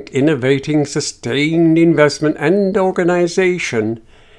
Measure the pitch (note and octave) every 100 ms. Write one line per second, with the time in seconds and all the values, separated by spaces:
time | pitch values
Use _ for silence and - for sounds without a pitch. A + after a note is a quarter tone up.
0 | D3 C3+ D3 C#3+ B2+ C#3 C#3+ D3+ D3 D#3
1 | - - A#2+ C3 D3+ E3 E3 D#3+ E3+ D3
2 | D3 - D3+ D3+ D3 G3 G3 G3 F#3+ F#3
3 | F3 F3 F3 F3+ F#3 F3+ - A#2 G#2+ A2+
4 | - - -